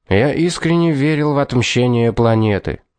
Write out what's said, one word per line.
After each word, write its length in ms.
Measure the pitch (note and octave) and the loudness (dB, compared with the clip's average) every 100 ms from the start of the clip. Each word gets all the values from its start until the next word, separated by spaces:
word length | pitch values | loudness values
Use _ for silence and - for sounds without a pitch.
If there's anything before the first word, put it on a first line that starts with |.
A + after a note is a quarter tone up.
| - | -2
Я 260 | F#2+ C#3+ | 0 2
искренне 580 | - F3 - E3 E3+ E3+ | 0 -2 -2 -2 0 0
верил 420 | C#3+ D3 D3+ D3+ | 0 0 0 0
в 60 | C#3+ | -2
отмщение 760 | C#3 B2+ A#2 B2 B2 A#2+ A#2 | -2 -2 0 0 0 2 0
планеты, 680 | A2 A#2 A2+ A2 G2 - - _ | 2 2 2 2 0 -4 -10 _